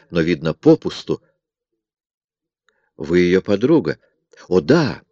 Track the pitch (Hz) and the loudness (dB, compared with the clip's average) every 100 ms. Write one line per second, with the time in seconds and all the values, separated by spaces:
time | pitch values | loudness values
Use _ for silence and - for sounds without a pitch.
0 | - 85 82 82 78 - - - 87 - | -8 -4 -2 -2 -4 0 2 2 0 -10
1 | - - _ _ _ _ _ _ _ _ | -10 -10 _ _ _ _ _ _ _ _
2 | _ _ _ _ _ _ _ _ _ - | _ _ _ _ _ _ _ _ _ -14
3 | 73 87 87 92 - 98 127 160 78 - | -2 0 2 0 0 -2 0 0 0 -8
4 | _ _ _ - - 92 147 170 131 69 | _ _ _ -20 -2 0 2 2 0 -6
5 | - | -16